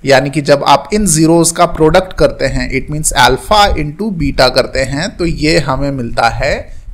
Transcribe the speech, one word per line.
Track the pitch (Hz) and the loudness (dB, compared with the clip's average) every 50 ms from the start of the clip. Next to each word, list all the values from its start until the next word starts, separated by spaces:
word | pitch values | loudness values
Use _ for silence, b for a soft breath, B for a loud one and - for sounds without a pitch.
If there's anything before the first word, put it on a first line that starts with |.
| - | 0
यानी | 135 135 127 139 143 | 2 2 2 2 0
कि | 139 156 | -4 -2
जब | 139 147 143 143 - | 2 2 2 2 4
आप | - 151 - - - 208 | 2 2 2 0 -2 -2
इन | 214 208 | 0 0
zeros | 185 151 156 160 156 170 170 165 165 - | 0 2 2 4 4 4 4 4 2 2
का | - 175 | 0 0
product | 170 175 - 156 156 160 190 190 - - | 0 2 2 2 4 4 2 0 0 -2
करते | - 160 131 - - 135 | 0 0 0 2 0 -4
हैं, | 135 123 131 127 131 135 | -2 -2 -2 -4 -2 -4
it | 131 123 - 147 | -6 -6 -6 -6
means | 151 151 - - | -4 -4 -2 0
alpha | - 127 123 131 131 - - 208 208 202 | 2 2 2 2 0 0 0 2 4 4
into | 202 - - 151 147 147 - 208 226 | 2 2 0 -2 -6 -6 -6 -6 -6
beta | 190 165 147 139 135 - 135 127 127 | -4 -4 -4 -2 0 2 2 2 2
करते | 135 120 120 - 131 | 0 0 0 -2 -4
हैं, | 131 120 139 143 175 220 - | -4 -4 -4 -6 -6 -6 -6
तो | - 180 | -4 -4
ये | 170 151 135 147 151 165 165 | -2 -2 -2 0 0 2 2
हमें | 135 135 131 131 139 143 | 0 0 -2 -2 -2 -4
मिलता | 139 135 117 113 - - 120 113 | -4 -4 -6 -6 -4 0 0 0
है | 113 117 131 143 185 240 - - - - - - | 0 0 -2 -4 -4 -4 -8 -12 -16 -16 -14 -16